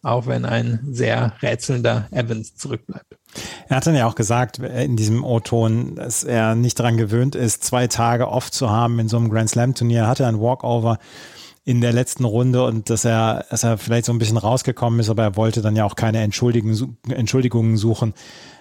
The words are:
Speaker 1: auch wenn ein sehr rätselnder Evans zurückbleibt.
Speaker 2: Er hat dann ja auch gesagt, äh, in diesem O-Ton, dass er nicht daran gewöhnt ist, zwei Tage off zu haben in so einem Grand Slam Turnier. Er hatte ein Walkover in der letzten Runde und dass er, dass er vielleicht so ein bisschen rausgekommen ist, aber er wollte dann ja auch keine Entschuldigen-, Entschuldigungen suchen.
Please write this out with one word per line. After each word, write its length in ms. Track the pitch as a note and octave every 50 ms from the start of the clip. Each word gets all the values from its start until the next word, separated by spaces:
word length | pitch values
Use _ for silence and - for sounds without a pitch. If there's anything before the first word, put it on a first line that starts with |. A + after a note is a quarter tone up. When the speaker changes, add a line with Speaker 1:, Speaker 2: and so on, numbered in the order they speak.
| -
Speaker 1:
auch 220 | - A#2 B2 A#2
wenn 180 | B2 B2 A#2+ A#2+
ein 360 | A#2 A2+ A#2 A2+ A#2+ A#2 A2+ C3 D3
sehr 420 | B2 A#2+ A#2+ A2+ A#2 A2+ B2 A2 - -
rätselnder 640 | - A#2+ A2+ A2+ - - C3 A#2+ A#2 A#2 A2+ A2+ G2+ -
Evans 440 | - B2+ A#2+ A2+ A2+ A2 A2 - -
zurückbleibt. 600 | - - C#3 B2+ - - - - - - _ - _ _ _ - - - - - - - -
Speaker 2:
Er 80 | C3+
hat 100 | C3 -
dann 80 | E3 D#3+
ja 120 | C3+ A2+
auch 100 | A#2 -
gesagt, 420 | - A2+ G2+ A#2 B2 B2+ - - -
äh, 260 | B2+ - B2 A#2+ B2+
in 120 | C#3+ A#2+
diesem 280 | A2 A2 G#2+ A2+ A#2+ -
O-Ton, 720 | B2+ A#2 A2+ - - A#2+ A#2 A2+ A2 A2 A#2 B2+ C3+ -
dass 300 | - A#2+ B2+ - - -
er 300 | C3 A#2+ A2+ A2 A2+ A2+
nicht 220 | A#2 A#2+ A#2+ - -
daran 180 | A#2+ A#2+ A#2
gewöhnt 380 | A2+ A2+ G2+ A2+ A#2+ B2+ C#3+ -
ist, 300 | - B2 A2 - - -
zwei 220 | - B2+ B2 B2
Tage 420 | A#2 - - A#2 A#2 A#2+ A#2+ B2+ -
off 220 | - B2+ - -
zu 180 | - - C#3 G#2+
haben 300 | G#2 A2+ A#2+ A#2 A#2+ A#2
in 100 | A2+ G#2+
so 80 | A#2
einem 140 | A#2 A#2 A2
Grand 180 | G#2+ A2+ A2+ A2
Slam 260 | - A#2 A#2+ C3 B2+
Turnier. 260 | - B2 A#2 A#2 A#2
Er 80 | A2 A2
hatte 180 | B2+ - C3+
ein 140 | A#2 A2 G#2
Walkover 580 | A2 A#2+ C3+ - - A#2+ A#2 A#2 A2+ A2+ A2+ - - - - - - - - - - - - _ _
in 160 | - A#2+ A#2+
der 120 | A#2+ A#2+
letzten 320 | A#2 A#2+ B2+ - - - B2
Runde 400 | A2+ G#2 A#2+ B2 B2+ B2 B2+ B2+
und 260 | A#2+ A2+ A2+ G#2+ -
dass 140 | A#2+ A2 -
er, 420 | A#2 A2+ A2+ A2+ A2 A2 - - -
dass 140 | A#2+ A2+
er 160 | - A#2 A2+ G2+
vielleicht 280 | - A#2 A#2 A#2+ -
so 60 | -
ein 60 | A#2+ A2+
bisschen 180 | A#2 G#2+ A2
rausgekommen 640 | A2+ - A2 B2+ C3 - C3+ A#2+ - B2 A#2 A2+ A#2
ist, 100 | A2 G#2+
aber 140 | A2 A2
er 140 | A2 G#2 F#2+
wollte 260 | A2 A2 A2+ A2 A#2+
dann 140 | G#2 G#2+ G#2+
ja 80 | A2 G#2+
auch 100 | G2+ -
keine 260 | - A#2 A2 G#2+ A2+
Entschuldigen-, 800 | A2 G2+ - - B2 A#2+ A2+ A#2 G#2 A2 A2 G#2 C3 C3 A2+ - - A#2
Entschuldigungen 680 | B2+ B2+ A#2 - - C3 B2+ A#2+ G#2+ A#2 A2+ A2+ A2
suchen. 360 | G#2 G#2 A#2 G#2+ - A#2 A2 - - - - - - - - - -